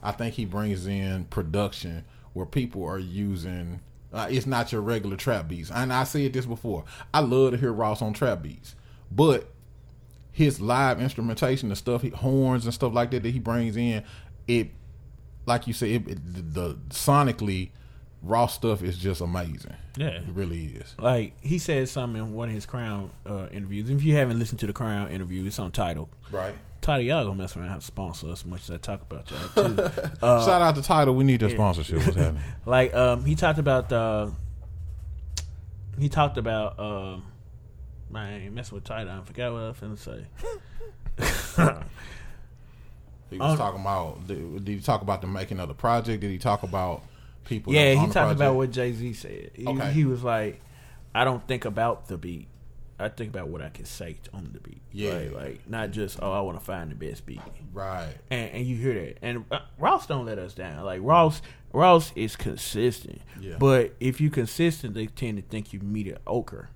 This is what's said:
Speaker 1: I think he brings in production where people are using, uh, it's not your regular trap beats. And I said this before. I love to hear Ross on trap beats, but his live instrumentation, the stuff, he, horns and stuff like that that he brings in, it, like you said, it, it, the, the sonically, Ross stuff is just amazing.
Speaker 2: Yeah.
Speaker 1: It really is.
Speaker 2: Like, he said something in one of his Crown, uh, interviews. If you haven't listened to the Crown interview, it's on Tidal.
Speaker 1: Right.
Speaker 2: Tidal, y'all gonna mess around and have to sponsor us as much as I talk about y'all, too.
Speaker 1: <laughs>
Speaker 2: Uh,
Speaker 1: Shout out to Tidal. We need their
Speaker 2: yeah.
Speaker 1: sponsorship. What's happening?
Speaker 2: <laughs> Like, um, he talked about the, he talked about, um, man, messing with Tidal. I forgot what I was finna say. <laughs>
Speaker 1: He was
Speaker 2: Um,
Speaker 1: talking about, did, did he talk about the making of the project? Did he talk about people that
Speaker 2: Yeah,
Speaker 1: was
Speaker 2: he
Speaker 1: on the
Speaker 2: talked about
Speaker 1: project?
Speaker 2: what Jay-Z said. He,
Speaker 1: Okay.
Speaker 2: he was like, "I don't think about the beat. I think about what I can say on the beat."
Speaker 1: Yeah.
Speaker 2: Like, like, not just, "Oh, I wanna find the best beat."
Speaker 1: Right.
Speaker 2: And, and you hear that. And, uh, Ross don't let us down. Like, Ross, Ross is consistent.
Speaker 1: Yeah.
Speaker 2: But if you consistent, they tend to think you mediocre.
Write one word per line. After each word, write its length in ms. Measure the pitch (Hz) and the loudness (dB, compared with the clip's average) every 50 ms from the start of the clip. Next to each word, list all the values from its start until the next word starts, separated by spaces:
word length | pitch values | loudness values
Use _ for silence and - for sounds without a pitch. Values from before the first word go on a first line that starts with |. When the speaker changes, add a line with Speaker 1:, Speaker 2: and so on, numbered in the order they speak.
| - | -4
Speaker 1:
I 80 | 101 104 | -4 -4
think 220 | - 117 117 113 | -2 -4 -4 -2
he 100 | - 110 | -2 -4
brings 420 | 98 87 101 107 107 101 92 87 | -2 -2 -2 0 0 0 0 0
in 380 | 95 101 98 98 95 95 95 87 | -2 -2 0 0 0 -2 -2 -4
production 800 | 80 - - 95 78 78 101 104 98 - - - 90 82 82 - - - - - - - | -4 -2 -4 -2 0 0 0 0 0 -2 -6 -8 -8 -8 -8 -10 -12 -20 -20 -20 -12 -8
where 120 | 90 92 | -8 -8
people 380 | - - 147 127 120 - 98 90 | -2 -2 -2 -2 -2 -4 -6 -6
are 140 | 80 90 98 | -4 -4 -4
using, 800 | 92 90 85 98 104 101 98 90 80 92 90 90 87 87 87 92 - - - - - - - | -6 -6 -4 -2 -2 -2 -2 -4 -4 -6 -6 -6 -6 -6 -8 -10 -12 -16 -20 -20 -18 -10 -8
uh, 160 | 117 110 - | -6 -4 -2
it's 160 | 127 131 - | -2 -2 0
not 240 | 135 131 120 117 - | 0 0 0 0 0
your 100 | - 113 101 | -2 -2 0
regular 340 | 107 117 113 98 101 98 | 0 0 0 0 -4 -6
trap 320 | 90 - - 120 104 82 78 | -4 0 0 0 0 0 -4
beats. 240 | 90 85 80 - - | -8 -8 -8 -6 -4
And 180 | 110 123 131 127 | -2 -2 0 2
I 120 | 127 131 | 0 0
said 300 | - - 151 143 135 127 | 0 0 0 0 0 0
this 120 | 131 123 | -2 -4
before. 380 | 123 117 113 - 120 101 82 76 - - - - - - | -4 -6 -6 -4 -4 -4 -4 -6 -8 -14 -16 -16 0 2
I 60 | 151 | 4
love 320 | 156 123 123 131 135 131 | 4 6 6 6 6 6
to 60 | 123 | 6
hear 160 | 120 135 123 117 | 4 2 0 2
Ross 280 | 104 113 107 107 104 | 2 2 0 2 0
on 120 | 120 107 107 | 0 -2 0
trap 300 | - - 127 104 85 78 | 2 2 2 2 0 -4
beats, 340 | 73 76 - - - - - - - - - - - | -10 -12 -12 -16 -18 -18 -18 -20 -20 -20 -20 -16 -8
but 380 | - 101 147 160 135 - - - - - - - - - - - - - - - - - - - | 2 4 6 6 6 4 2 -6 -16 -20 -20 -20 -20 -20 -20 -20 -20 -20 -20 -20 -20 -20 -20 -18
his 300 | - - 156 147 123 - | 2 4 4 4 4 2
live 400 | 98 107 120 127 139 131 127 - | 0 2 4 4 6 4 4 2
instrumentation, 720 | 120 131 - - 113 117 110 113 - 127 131 135 - 113 | 0 -2 -2 -2 -2 -2 0 0 2 2 2 2 0 -2
the 60 | 101 | -4
stuff, 260 | - - - 123 120 139 | -2 -2 0 0 0 0
he, 80 | 123 | -2
horns 560 | - - 87 131 131 135 135 131 127 123 113 | -4 -2 0 2 4 4 4 4 4 2 2
and 80 | 117 117 | 0 -2
stuff 180 | - - 123 110 | 0 0 2 2
like 180 | 120 120 120 131 | 2 2 2 0
that 100 | 123 101 | -2 0
that 80 | 117 | 0
he 80 | 120 131 | -2 -2
brings 360 | 110 117 117 120 117 113 104 | -2 0 0 2 2 0 0
in, 300 | 113 120 120 113 107 104 - - - - - - - - | 0 0 0 0 0 -4 -8 -16 -18 -18 -18 -18 -14 -2
it, 220 | - 120 117 113 - - - - - - - - - - - - - - - - | 2 2 2 2 0 -6 -16 -18 -18 -18 -18 -18 -18 -20 -18 -20 -18 -18 -12 0
like 200 | - 120 120 - | 0 0 0 2
you 60 | 123 110 | -2 -4
said, 160 | - 127 104 | -2 0 0
it, 200 | 113 120 104 - | 2 0 0 -2
it, 260 | 95 90 71 85 90 | -8 -8 -8 -10 -10
the, 80 | 92 87 | -8 -8
the 320 | 80 76 85 87 87 71 55 - - | -6 -4 -4 -2 -4 -4 -6 -10 -10
sonically, 800 | - - - - 139 143 143 131 113 - 110 104 95 92 92 92 - - - - - - - - - - - | -8 -2 2 6 6 6 6 4 2 0 0 -2 0 -2 -2 -6 -8 -16 -20 -20 -20 -20 -20 -20 -20 -14 -2
Ross 320 | 85 107 117 120 113 - | 2 4 4 4 4 2
stuff 280 | - - 117 107 98 90 | 0 0 2 2 2 0
is 160 | 123 120 87 | -2 -2 0
just 240 | 87 98 92 80 90 | 0 -2 0 0 -2
amazing. 500 | 85 87 90 87 82 76 - - - - - - - - | -2 -2 -2 -4 -4 -6 -8 -10 -14 -14 -14 -14 -14 -6
Speaker 2:
Yeah. 120 | 131 139 156 | -4 -4 -4
Speaker 1:
It 160 | 87 82 - - 87 | -4 -6 -8 -8 -4
really 320 | 92 98 87 85 82 80 | -4 -4 -2 -2 -4 -6
is. 280 | 76 - - - - - - | -6 -8 -10 -14 -14 -12 0
Speaker 2:
Like, 340 | 110 120 127 120 110 - - - - | 2 4 4 4 2 -2 -6 -8 -2
he 160 | 135 160 180 | 0 0 0
said 300 | 151 - 160 135 131 127 | 2 2 2 2 2 0
something 320 | - 143 127 120 113 110 | -2 -4 -4 -4 -4 -4
in 140 | 110 110 107 | -6 -6 -6
one 160 | 110 117 117 | -6 -4 -4
of 40 | 110 | -4
his 120 | 107 101 | -6 -6
Crown, 440 | - - 123 120 110 107 101 98 92 - - - | -6 -6 -6 -4 -4 -4 -4 -6 -8 -10 -14 -10
uh, 220 | 95 101 98 92 - | -8 -6 -6 -6 -8
interviews. 380 | - 101 101 95 98 101 107 120 | -8 -8 -8 -6 -4 -4 -2 0
If 160 | 135 143 139 | 2 2 6
you 100 | 156 151 | 6 6
haven't 220 | 147 139 123 117 117 | 6 6 4 4 0
listened 200 | 117 107 - 107 | 0 0 -2 -4
to 60 | - | -2
the 80 | 104 101 | -4 -2
Crown 340 | - 127 110 107 101 101 82 | -2 -2 -2 -2 -2 -2 -4
interview, 380 | 71 95 95 87 90 92 92 | -4 -6 -6 -4 -4 -4 -4
it's 120 | 98 107 - | -4 -4 -4
on 140 | 107 90 82 | -6 -4 0
Tidal. 380 | - 101 87 82 76 78 - - - - - | 0 0 0 -2 -4 -6 -10 -12 -20 -18 -8
Speaker 1:
Right. 240 | - 98 92 98 104 - - - - - - | -6 -4 -4 -4 -6 -10 -14 -16 -16 -4 0
Speaker 2:
Tidal, 200 | - 151 135 120 | 2 2 2 2
y'all 180 | 120 147 165 127 | 2 2 2 2
gonna 120 | 101 98 95 | 0 -2 -4
mess 180 | 92 90 - | -4 -6 -6
around 80 | - 87 | -8 -8
and 80 | 90 98 | -8 -8
have 80 | 104 | -8
to 60 | - | -10
sponsor 400 | - - - 95 87 82 - - 78 | -10 -8 -8 -6 -6 -6 -8 -8 -8
us 120 | 85 - - | -8 -8 -10
as 20 | |
much 200 | 85 90 90 - | -10 -10 -10 -10
as 60 | - 85 | -10 -10
I 40 | |
talk 240 | 82 - - - - - - | -10 -8 -8 -8 -8 -8 -12
about 200 | - 71 - - | -12 -12 -12 -10
y'all, 340 | - 69 82 92 - - 202 - 110 | -10 -10 -10 0 4 4 4 6 4
too. 80 | - 190 | 2 2
Speaker 1:
<laughs> 400 | 165 - - - 151 - - - | 2 0 -2 -4 -4 -4 2 6
Speaker 2:
Uh, 220 | 117 123 117 117 | 8 8 8 10
Speaker 1:
Shout 160 | 190 180 180 | 8 8 8
out 140 | 175 165 151 | 8 8 6
to 80 | 147 139 | 4 4
Tidal. 320 | - 185 156 147 135 127 | 4 6 6 8 6 6
We 100 | 127 135 | 6 8
need 160 | 135 131 117 | 8 6 6
their 80 | 113 104 | 6 2
Speaker 2:
yeah. 60 | 120 | 4
Speaker 1:
sponsorship. 420 | 110 107 101 87 85 78 - 85 80 76 | 6 4 4 4 2 0 0 2 4 4
What's 100 | 80 85 | 4 6
happening? 260 | 90 76 80 78 73 71 - - | 6 4 4 4 0 -4 -6 -8
Speaker 2:
<laughs> 140 | - - | -8 0
Like, 260 | - 123 127 127 123 - | 4 6 6 6 6 6
um, 300 | 120 127 123 123 127 127 | 6 6 6 6 4 4
he 100 | 139 156 | 2 2
talked 220 | 151 - 170 151 151 | 4 4 4 4 4
about 300 | 151 139 135 127 120 - | 4 4 4 4 4 2
the, 440 | 127 117 113 113 107 107 107 104 104 - - - - - - - - - - - - - - - - - - - - - - - - - - - - - - - - - | 2 2 2 2 2 2 0 -2 -4 -6 -8 -8 -8 -8 -10 -10 -10 -10 -8 -8 -8 -8 -8 -10 -10 -8 -8 -8 -8 -8 -8 -8 -10 -12 -14 -14 -14 -12 -12 -10 -4 -2
he 100 | 139 147 | 0 0
talked 280 | 139 156 147 143 - - | 4 4 2 2 2 -2
about, 400 | 110 117 113 110 107 104 - - | -2 0 0 0 0 -2 -4 -4
um, 460 | 101 107 104 98 95 95 95 92 95 - - - - - - - - - - - - - - - - - | -6 -6 -4 -4 -6 -6 -8 -10 -12 -14 -16 -18 -18 -18 -18 -18 -18 -18 -18 -16 -16 -16 -14 -14 -14 -10
man, 440 | - 110 107 101 101 101 92 101 101 | -10 -8 -8 -8 -10 -10 -10 -10 -10
messing 220 | 117 120 - 104 | -10 -10 -10 -10
with 80 | 101 92 | -12 -10
Tidal. 360 | - 113 110 110 92 90 98 | -8 -8 -6 -6 -8 -8 -10
I 40 | 95 | -12
forgot 280 | 95 120 - 123 123 117 | -12 -8 -6 -4 -4 -4
what 100 | 117 113 | -4 -6
I 60 | 110 | -6
was 80 | 113 - - 104 107 101 | -8 -10 -10 -10 -10 -10
finna 0 | |
say. 280 | - - 60 55 50 - - - - 466 453 392 - - - - 427 440 - - - - - - - - - - - - - - | -10 -12 -12 -12 -14 -16 -10 -8 -6 -6 -6 -8 -10 -12 -10 -10 -10 -10 -10 -10 -6 -6 -2 0 0 0 0 0 -4 -4 2 4
<laughs> 260 | 170 - - - 78 - - - - - - - - - - - - - - - - - - - - - - - - - - - - - | 4 4 4 0 -8 -12 -12 -14 -14 -14 -14 -14 -14 -14 -14 -14 -16 -18 -18 -20 -20 -20 -20 -20 -20 -20 -20 -20 -20 -20 -20 -20 -18 -14
Speaker 1:
He 80 | - 92 | -8 -2
was 140 | 120 147 160 | 2 2 2
Speaker 2:
Um, 60 | 147 | 2
Speaker 1:
talking 220 | 120 101 95 98 | 2 0 -2 -2
about, 460 | 98 98 98 95 87 80 - - - | -2 0 0 0 0 -4 -6 -10 -8
did, 380 | 90 98 80 82 82 76 95 101 | -8 -6 -6 -6 -8 -8 -8 -6
did 80 | 98 104 | -4 -4
he 80 | 98 | -4
talk 220 | 95 - 123 107 101 | 0 2 2 2 2
about 180 | 98 98 95 | 0 -2 -2
the 60 | 95 | -2
making 320 | 90 95 98 95 - 104 92 | -4 -4 -4 -4 -6 -6 -6
of 100 | 90 80 | -6 -6
the 60 | - | -8
project? 460 | - - 120 117 120 117 117 113 104 | -2 2 4 4 4 2 0 -2 -2
Did 100 | 95 101 | -2 -4
he 80 | 95 92 | -4 -2
talk 240 | - 117 104 104 - | 2 2 2 2 0
about 400 | 92 87 95 92 90 85 - - - - - - - - - - | -2 -2 -2 -2 -2 -4 -6 -8 -16 -20 -20 -20 -20 -20 -18 -8
people 280 | - 120 107 - - 135 | -6 -6 -4 0 4 6
that 60 | 151 | 8
Speaker 2:
Yeah, 100 | 147 139 | 8 8
Speaker 1:
was 40 | 135 139 | 8 8
Speaker 2:
he 40 | 156 | 6
Speaker 1:
on 60 | - | 6
the 60 | 202 | 6
Speaker 2:
talked 180 | 202 143 110 156 | 4 4 4 4
about 40 | 143 | 4
Speaker 1:
project? 180 | 143 139 131 | 4 4 4
Speaker 2:
what 140 | 131 135 127 | 4 2 0
Jay-Z 420 | 117 123 123 123 120 110 120 123 113 | 0 -2 -2 -2 -2 -4 -6 -6 -8
said. 360 | - - - - 50 50 - - | -8 -10 -12 -12 -12 -12 -14 -12
He, 120 | - 113 | -8 -6
Speaker 1:
Okay. 260 | 127 135 135 120 135 139 | -4 -2 -2 0 2 4
Speaker 2:
he 120 | 151 156 | 4 6
was 180 | 135 127 120 123 | 4 4 0 0
like, 380 | 123 117 110 107 107 - - - - - - - - - - - - - | 0 0 2 0 -2 -4 -8 -16 -20 -20 -20 -20 -20 -20 -20 -20 -4 2
"I 100 | 104 123 | 4 4
don't 200 | 131 131 120 - - | 4 4 0 -2 -4
think 160 | 131 120 - | -4 -2 -2
about 420 | 117 104 107 113 117 117 - - | -4 0 2 2 2 2 -2 -4
the 100 | - 95 85 | -10 -10 -8
beat. 280 | 73 90 87 82 - - - - - - - - - - - - | -8 -8 -10 -10 -12 -14 -20 -20 -20 -18 -16 -16 -16 -16 -12 -8
I 100 | 95 110 | -8 -8
think 220 | - - 120 107 - | -6 -6 -10 -8 -8
about 140 | 95 90 82 | -8 -8 -8
what 120 | 82 87 76 | -8 -8 -10
I 60 | 71 | -12
can 140 | - - 78 | -12 -14 -14
say 340 | - - - 95 82 78 - - - - | -14 -12 -12 -10 -12 -12 -14 -14 -14 -14
on 180 | 98 90 - - | -12 -12 -12 -14
the 80 | - | -14
beat." 200 | - - - - - - - | -16 -16 -18 -18 -18 -16 -10
Speaker 1:
Yeah. 180 | 101 104 101 95 | -6 -4 -4 -2
Speaker 2:
Like, 200 | 87 78 - - | -4 -6 -6 -8
like, 340 | - 69 69 64 - - - | -8 -10 -10 -10 -12 -12 -10
not 220 | 104 113 110 101 | -6 -6 -6 -4
just, 300 | 92 107 104 95 - - - | -4 -4 -4 -6 -6 -6 -4
"Oh, 80 | 98 | -2
I 100 | 95 101 | -2 -2
wanna 200 | 98 95 85 82 | -2 -2 -4 -8
find 280 | - - 95 90 82 78 | -8 -8 -8 -8 -6 -8
the 40 | 73 | -10
best 320 | - - 71 - - - | -8 -8 -10 -10 -10 -12
beat." 140 | - 67 55 - - - - - - 90 | -12 -14 -14 -14 -14 -16 -14 -14 -14 -10
Speaker 1:
Right. 420 | 101 98 95 95 92 85 78 71 - - - | -8 -8 -6 -6 -6 -6 -8 -10 -12 -10 -6
Speaker 2:
And, 200 | 131 123 117 107 71 | -6 -4 -4 -6 -6
and 120 | 101 123 | -6 -4
you 100 | 127 127 | -4 -2
hear 180 | 113 117 135 123 | -2 0 0 0
that. 240 | 104 85 65 50 - - | -2 -4 -8 -10 -8 -8
And, 220 | 113 120 120 110 - | -6 -6 -6 -6 -6
uh, 80 | - 151 - - - | -6 -6 -6 -10 -10
Ross 300 | - 139 220 370 359 - | -2 2 2 2 2 0
don't 180 | - 151 135 123 | -2 -4 -4 -4
let 140 | 113 110 101 | -4 -6 -6
us 160 | 90 90 101 | -8 -10 -10
down. 300 | - 92 90 76 73 87 | -10 -10 -10 -8 -8 -6
Like, 160 | 98 92 95 95 | -6 -6 -4 2
Ross, 400 | 123 156 170 170 156 151 - - - - - - - - | 6 8 8 8 6 4 0 -8 -12 -16 -18 -20 -4 2
Ross 400 | 120 160 185 180 170 156 - - | 6 8 10 10 10 8 4 -4
is 220 | - 110 110 - | -4 -4 -4 -4
consistent. 840 | - - - - - - - - 107 113 123 117 - - - 50 50 - - - - | -4 -4 -4 -4 -4 -8 -6 -2 2 2 2 2 0 -10 -12 -14 -14 -16 -18 -16 -14
Speaker 1:
Yeah. 160 | 95 95 82 - | -12 -10 -2 4
Speaker 2:
But 360 | 131 139 135 127 120 - - - | 6 8 8 8 6 4 0 -2
if 220 | 123 127 127 - | 0 0 2 4
you 100 | 151 151 | 2 2
consistent, 640 | 151 143 120 110 - - 165 170 160 160 - 123 101 | 2 2 -2 -2 0 2 2 2 2 0 -6 -8 -6
they 120 | 107 110 | -6 -6
tend 300 | 107 - - 131 120 107 101 | -6 -6 -6 -6 -4 -4 -6
to 40 | 95 | -8
think 300 | - - 110 104 - - | -6 -8 -8 -8 -8 -8
you 80 | 98 | -8
mediocre. 880 | 98 101 104 107 107 98 - - - - 101 123 113 - - - - - - | -6 -4 -4 -2 -4 -4 -6 -10 -6 -2 -2 -2 -2 -4 -10 -14 -14 -14 -16